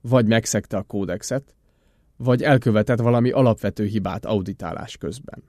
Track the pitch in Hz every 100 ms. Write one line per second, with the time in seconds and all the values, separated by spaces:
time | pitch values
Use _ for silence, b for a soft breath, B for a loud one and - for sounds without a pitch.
0 | 120 127 107 113 - 107 - 101 - 104
1 | 95 92 - 127 - _ _ _ _ _
2 | _ _ 123 123 - 131 127 107 107 120
3 | 120 120 123 139 127 107 101 - 104 107
4 | 95 101 - 107 92 95 85 - - -
5 | 82 123 - -